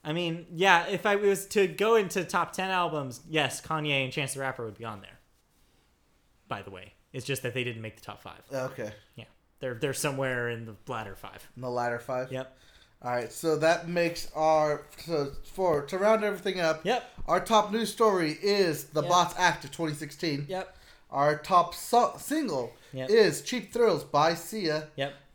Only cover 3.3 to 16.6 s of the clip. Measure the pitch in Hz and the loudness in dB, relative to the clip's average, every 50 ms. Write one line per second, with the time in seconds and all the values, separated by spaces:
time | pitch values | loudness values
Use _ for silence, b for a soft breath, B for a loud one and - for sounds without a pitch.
3.3 | 156 156 143 131 - - - - 160 156 151 151 143 135 131 127 - 156 139 135 | 0 0 0 0 -2 -8 -6 -4 -4 -2 0 0 0 0 0 -2 -4 -4 -4 -4
4.3 | - 139 135 131 127 - 117 113 101 - 113 117 110 98 95 95 90 _ _ _ | -6 -4 -4 -6 -4 -6 -10 -10 -10 -10 -12 -12 -12 -12 -16 -20 -20 _ _ _
5.3 | _ _ _ _ _ _ _ _ _ _ _ _ _ _ _ _ _ _ _ _ | _ _ _ _ _ _ _ _ _ _ _ _ _ _ _ _ _ _ _ _
6.3 | _ _ _ _ 117 101 98 98 95 90 92 - _ _ _ _ - 135 120 - | _ _ _ _ -10 -10 -10 -14 -16 -16 -18 -20 _ _ _ _ -14 -12 -6 -6
7.3 | 139 127 - 123 110 131 123 120 117 113 110 110 - - - - 104 - - 85 | -6 -4 -4 -6 -4 -4 -6 -6 -6 -8 -12 -14 -14 -14 -16 -16 -16 -14 -16 -20
8.3 | 82 - _ _ 139 131 131 131 127 - 113 104 98 104 _ _ _ - 110 _ | -20 -20 _ _ -8 -6 -6 -6 -8 -10 -10 -10 -12 -16 _ _ _ -20 -20 _
9.3 | _ _ _ _ _ _ 139 127 123 113 147 139 131 - - 147 135 135 135 131 | _ _ _ _ _ _ -8 -8 -6 -4 -4 -4 -2 -2 -2 -2 -2 -2 -2 -2
10.3 | 127 123 120 120 117 113 117 113 107 - - - 127 113 110 101 95 - - 98 | -2 -2 -4 -4 -6 -6 -10 -14 -16 -16 -12 -10 -8 -8 -8 -10 -12 -14 -16 -16
11.3 | - - - - _ 123 127 127 123 123 120 120 120 117 - - 131 127 131 131 | -16 -18 -20 -20 _ -10 -8 -6 -4 -2 -2 -2 -4 -6 -6 -4 -4 -4 -4 -4
12.3 | 131 131 131 - b b b b b b b b b b - 123 123 123 117 113 | -6 -8 -8 -10 b b b b b b b b b b -6 -2 -2 -2 -2 -4
13.3 | - - - 165 156 147 156 160 175 170 165 165 175 175 170 170 170 - - - | -8 -4 -2 0 0 4 4 4 4 4 0 -2 0 0 0 0 -2 -4 -10 -8
14.3 | - 151 156 160 156 156 151 151 147 143 - - - - - 165 170 151 139 107 | -2 2 4 4 4 4 4 2 0 -2 -6 -16 -20 -16 -6 -2 -2 -2 -2 -2
15.3 | - - - - - 196 185 180 156 143 143 - 190 185 196 214 220 214 208 208 | -6 -10 -12 -10 -4 0 2 2 2 2 0 -4 -4 2 4 4 4 4 2 -2
16.3 | 202 180 - 202 185 185 | -2 -2 -4 -4 -2 2